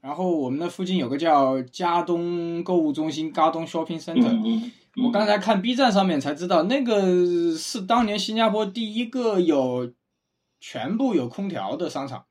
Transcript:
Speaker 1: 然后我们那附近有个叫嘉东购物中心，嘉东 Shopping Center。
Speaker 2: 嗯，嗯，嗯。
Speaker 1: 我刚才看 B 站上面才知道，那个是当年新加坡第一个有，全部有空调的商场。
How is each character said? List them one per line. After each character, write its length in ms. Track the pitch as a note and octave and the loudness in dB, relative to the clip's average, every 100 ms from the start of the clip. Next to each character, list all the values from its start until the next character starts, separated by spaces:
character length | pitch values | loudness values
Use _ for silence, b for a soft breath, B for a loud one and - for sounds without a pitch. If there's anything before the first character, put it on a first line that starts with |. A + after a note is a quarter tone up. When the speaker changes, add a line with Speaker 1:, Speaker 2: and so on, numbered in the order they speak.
Speaker 1:
然 120 | C3+ | -10
后 160 | D3+ F#3 | -4 -2
我 200 | E3 B2+ | 0 -2
们 80 | C#3 | -4
那 100 | E3+ | -6
附 160 | - | -6
近 140 | F#3 F#3 | -2 -2
有 100 | A#2+ | -2
个 80 | C#3 | -2
叫 460 | E3 D3 C3+ C3 | 2 4 4 0
嘉 400 | B2+ - F3 F3 | -4 -4 0 0
东 600 | E3+ F3 F3 F3 E3+ E3+ | 0 -2 -2 -4 -4 -6
购 140 | E3+ F3+ | 0 2
物 160 | D#3 | 2
中 180 | D3 D#3 | 0 -4
心， 220 | D3 D#3+ | -4 -4
嘉 160 | D3 D#3+ | 2 2
东 180 | E3 D#3 | 0 -6
Shopping 320 | E3+ D#3+ E3 | -6 -4 -8
Center。 300 | D#3 D#3+ A#2 | -2 2 4
Speaker 2:
嗯， 140 | A#2 | 2
嗯， 280 | A2 A2+ A#3+ B B - | 0 -2 -4 B B -2
嗯。 100 | B3 | 0
Speaker 1:
我 40 | |
刚 160 | G#3 G#3+ | 2 2
才 120 | G#3 | 2
看 240 | G#3+ G3+ | 2 0
B 120 | G#3 | 2
站 160 | B3 C4 | 2 4
上 140 | G3 | 4
面 160 | F#3+ D3+ | 2 2
才 140 | C#3 | -2
知 120 | D3 F3+ | -6 0
道， 180 | F3+ | 2
那 200 | F3 C4+ | 2 0
个 720 | A#3+ G#3 F#3+ F3+ F3 F3 E3+ D#3+ | 2 2 4 4 4 2 0 -2
是 240 | - A#3+ | -6 -8
当 240 | F#3+ A#3 | 0 2
年 140 | A3 G#3 | 2 0
新 180 | F#3+ A3 | -2 2
加 140 | A3+ | 2
坡 160 | G#3 G#3+ | 2 -2
第 280 | G3+ A3 | -4 -6
一 120 | A3 A#3+ | -4 -4
个 340 | B3+ A#3 G3 | -2 0 2
有， 520 | F3 C#3+ B2+ B2 B2 _ _ _ _ _ _ _ | 4 2 2 -2 -6 _ _ _ _ _ _ _
全 360 | - B2+ B2 A3 | -14 -8 -4 -2
部 180 | C4+ | 0
有 140 | F#3 A#2+ | 0 -2
空 200 | - G3 | -6 -6
调 280 | B2 G2 C#3+ | -6 -6 -6
的 140 | E3+ | -6
商 160 | B2 C3+ | -6 -10
场。 200 | A#2 _ | -12 _